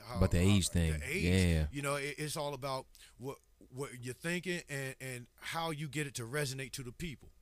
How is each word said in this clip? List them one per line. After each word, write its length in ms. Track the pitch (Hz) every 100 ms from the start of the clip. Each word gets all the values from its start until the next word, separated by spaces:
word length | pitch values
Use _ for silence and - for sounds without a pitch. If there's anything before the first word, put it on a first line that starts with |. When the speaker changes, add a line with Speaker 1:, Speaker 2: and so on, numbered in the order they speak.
| 110
Speaker 1:
how 100 | 117
Speaker 2:
About 140 | 92
the 60 | 85
Speaker 1:
how 180 | 95 101
Speaker 2:
age 140 | 85
thing. 220 | 87 80
Speaker 1:
the 60 | 78 131
age, 140 | 160
Speaker 2:
Yeah. 420 | 87 92 90 80 76
Speaker 1:
you 100 | 143
know, 140 | 143 143
it, 200 | 139 139
it's 200 | 151 160
all 160 | 147
about 320 | 139 139 135 - - - -
what, 200 | 127 - _ _ -
what 160 | 127 135 123
you're 120 | 123
thinking 480 | 120 165 175 180 175 -
and, 260 | 143 135 -
and 260 | 131 123 120 _
how 320 | - 160 165
you 160 | 151 151
get 200 | 139 143
it 60 | -
to 80 |
resonate 480 | 113 147 139 135 131
to 100 | -
the 80 | 123
people. 360 | - 175 123 - -